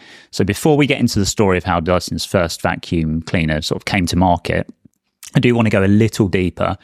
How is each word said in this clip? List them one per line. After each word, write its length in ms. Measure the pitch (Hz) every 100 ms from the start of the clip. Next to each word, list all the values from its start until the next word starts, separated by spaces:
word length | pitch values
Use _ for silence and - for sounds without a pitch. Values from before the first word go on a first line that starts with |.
| - - -
So 140 | - 101
before 320 | 101 160 147
we 100 | 139
get 120 | 139
into 200 | 117 107
the 60 | 95
story 320 | - 98 90
of 80 | 92
how 160 | 85
Dyson's 420 | 82 90 - 82 -
first 360 | 98 85 -
vacuum 600 | 90 - - 85 78 80
cleaner 380 | - 90 78 78
sort 200 | - -
of 40 | -
came 200 | 104 87
to 80 | 87
market, 540 | 92 85 - 85 - - _ _ _ _ - -
I 40 |
do 140 | 120 117
want 100 | 110
to 40 |
go 140 | 101
a 40 | 95
little 420 | 104 113 - 98
deeper, 480 | 92 90 - 90 92